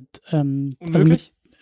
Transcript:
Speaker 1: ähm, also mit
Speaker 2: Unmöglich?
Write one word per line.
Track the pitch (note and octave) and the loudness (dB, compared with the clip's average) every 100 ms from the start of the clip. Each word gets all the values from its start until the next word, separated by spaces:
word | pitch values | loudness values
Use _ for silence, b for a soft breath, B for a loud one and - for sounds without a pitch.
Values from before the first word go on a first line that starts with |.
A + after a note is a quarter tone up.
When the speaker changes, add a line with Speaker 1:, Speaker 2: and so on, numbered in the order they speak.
| C3 - - | -8 -20 -6
Speaker 1:
ähm, | D#3+ C#3 C#3 C#3 C3 | -4 -2 -4 -8 -10
also | E3+ | -4
mit | D#3+ | 2
Speaker 2:
Unmöglich? | D#3 D#3+ - _ _ _ | 4 2 -2 _ _ _